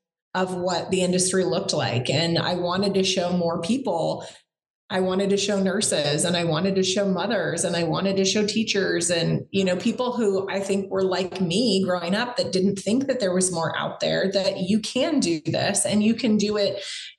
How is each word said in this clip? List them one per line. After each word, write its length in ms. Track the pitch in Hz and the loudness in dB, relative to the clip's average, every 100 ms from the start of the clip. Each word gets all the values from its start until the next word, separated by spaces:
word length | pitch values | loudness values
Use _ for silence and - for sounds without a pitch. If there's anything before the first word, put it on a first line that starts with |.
| _ _ _ | _ _ _
of 200 | 185 185 | -4 -2
what 360 | 180 180 170 - | -2 -2 -2 -2
the 100 | 185 | 0
industry 440 | 180 180 - 190 | 2 2 2 2
looked 280 | 175 - - | 0 0 -2
like. 380 | 156 107 123 123 | -2 0 0 0
And 280 | 147 170 165 | 0 2 0
I 180 | - 175 | 0 -2
wanted 360 | 175 185 202 | -2 0 0
to 100 | 196 | 0
show 280 | 185 190 175 | 0 0 0
more 300 | 180 170 175 | 0 0 0
people. 640 | 180 262 208 165 156 - - - _ _ _ _ - | 0 -2 -2 -2 -2 -4 -10 -18 _ _ _ _ -6
I 100 | 185 | -2
wanted 280 | 185 190 196 | 0 0 2
to 60 | 196 | 0
show 260 | 208 196 | 0 0
nurses 600 | 190 196 - 170 147 151 | 0 0 0 0 0 0
and 100 | 175 | 0
I 100 | 175 | 0
wanted 300 | 170 156 190 190 | 0 0 2 2
to 60 | |
show 240 | 185 202 202 | 0 0 0
mothers 560 | 180 202 208 151 170 | 0 0 -2 -2 -2
and 120 | 175 170 | -2 -2
I 60 | |
wanted 340 | 165 151 190 190 | -2 0 0 2
to 80 | |
show 220 | 190 214 208 | 2 2 0
teachers 640 | 220 220 208 175 170 170 | 0 0 0 2 0 0
and, 320 | 170 165 151 - | 0 2 0 -2
you 120 | 196 | 0
know, 140 | 185 180 | 2 0
people 400 | 240 233 247 220 | 0 0 -2 0
who 320 | 208 190 190 | 2 0 0
I 120 | 196 | -4
think 300 | 196 196 196 | -2 -2 -2
were 120 | 190 | 0
like 400 | 190 180 185 - | 0 0 -2 -2
me 420 | 175 190 247 190 | 0 2 2 2
growing 300 | 180 180 170 | 2 0 0
up 240 | 208 247 - | -2 -2 -2
that 140 | 170 | -2
didn't 240 | 185 190 196 | 2 2 0
think 300 | 196 262 - | 0 0 0
that 140 | 247 | 0
there 140 | 185 | 0
was 180 | 185 185 | 2 0
more 240 | 165 156 - | 0 -2 -2
out 240 | - - | -6 -2
there, 300 | 160 160 190 | 0 0 0
that 280 | 196 190 - | 0 0 0
you 200 | 180 214 | 0 0
can 400 | - 254 330 285 | 0 -2 0 2
do 220 | 175 160 | 0 0
this 420 | - - 151 196 | -2 0 0 0
and 180 | - 202 | 0 2
you 120 | 208 | 2
can 240 | 226 226 214 | 2 2 2
do 180 | 208 208 | 2 0
it 260 | 196 - - - - | -2 -2 -10 -12 -14